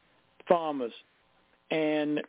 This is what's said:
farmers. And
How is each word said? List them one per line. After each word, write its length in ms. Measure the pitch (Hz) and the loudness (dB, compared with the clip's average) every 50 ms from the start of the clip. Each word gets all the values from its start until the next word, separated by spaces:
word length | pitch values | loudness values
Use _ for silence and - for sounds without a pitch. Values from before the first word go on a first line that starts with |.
| _ _ _ _ _ _ _ _ - | _ _ _ _ _ _ _ _ 2
farmers. 460 | - 185 170 165 156 147 139 123 113 - - - _ _ _ _ _ _ _ _ _ _ _ _ _ | 2 2 2 4 -2 -4 -4 -6 -6 -8 -12 -20 _ _ _ _ _ _ _ _ _ _ _ _ _
And 520 | 160 160 156 151 151 151 147 147 151 147 - | -2 0 0 2 0 0 0 0 -2 -2 -4